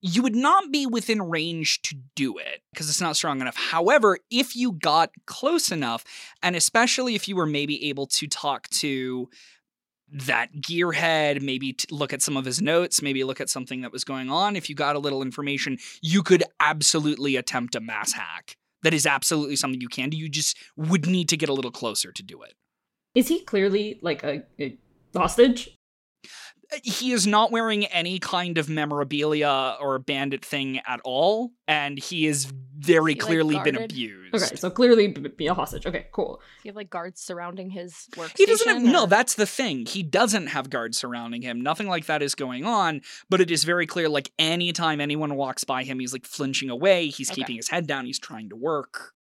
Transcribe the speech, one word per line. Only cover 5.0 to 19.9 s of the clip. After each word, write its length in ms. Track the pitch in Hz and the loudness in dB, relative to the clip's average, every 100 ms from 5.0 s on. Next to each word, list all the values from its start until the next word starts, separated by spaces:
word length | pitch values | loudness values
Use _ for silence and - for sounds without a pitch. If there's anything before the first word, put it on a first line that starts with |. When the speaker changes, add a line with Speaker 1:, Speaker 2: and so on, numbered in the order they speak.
| 165 - - | 2 -2 -16
Speaker 1:
close 440 | - 269 339 - | -4 0 2 0
enough, 320 | 170 127 117 - - - - | 0 -2 -4 -8 -18 -18 -4
and 120 | 180 175 | -2 2
especially 580 | - 226 240 - 254 214 | 2 4 4 2 0 -2
if 120 | - | -2
you 80 | 190 | 0
were 80 | |
maybe 400 | 156 147 143 147 147 | 0 0 -2 -2 -2
able 160 | 139 139 | -4 -2
to 200 | - 151 | -2 -2
talk 420 | - 143 135 - | -4 -2 -4 -4
to 580 | - 151 135 127 127 123 - - _ _ _ _ _ _ | -4 -2 -2 -2 -4 -8 -12 -20 _ _ _ _ _ _
that 420 | 143 131 117 120 | -10 0 0 0
gearhead, 880 | 147 135 170 175 156 170 160 151 139 | -6 -6 0 0 2 2 4 2 0
maybe 320 | 139 131 135 | -2 -4 -4
t-, 120 | 127 - | -6 -6
look 220 | 147 143 | -4 -4
at 80 | 135 | -2
some 140 | - 139 | -2 -2
of 80 | 131 | -2
his 160 | 123 | -2
notes, 400 | 135 165 180 - | 2 2 2 0
maybe 200 | 143 135 | 0 -2
look 160 | 131 131 | -2 -4
at 80 | 139 | -4
something 320 | - 127 131 | -6 -6 -8
that 100 | 123 | -8
was 100 | 127 | -10
going 280 | - 135 127 | -6 -6 -2
on, 260 | 147 202 202 | 0 0 -2
if 140 | 151 | -6
you 40 | |
got 220 | 147 147 147 | -2 0 0
a 20 | |
little 220 | 143 135 | 0 -2
information, 560 | 131 120 143 139 143 127 - - | -4 -6 -4 -2 -2 -4 -8 -8
you 220 | 160 185 | 2 2
could 220 | 160 180 170 _ | 6 4 4 _
absolutely 760 | 151 156 147 160 151 151 143 131 | 2 4 2 2 2 0 0 -2
attempt 380 | 127 127 120 117 | -2 -4 -4 -6
a 40 | |
mass 320 | 113 107 104 | -6 -6 -4
hack. 440 | 117 90 85 - - _ _ | -6 -6 -10 -14 -20 _ _
That 120 | 156 | 2
is 100 | 160 147 | 2 2
absolutely 500 | 139 - 160 147 139 | 2 2 0 0 -2
something 240 | 135 131 | -2 -4
you 60 | |
can 200 | 123 | -6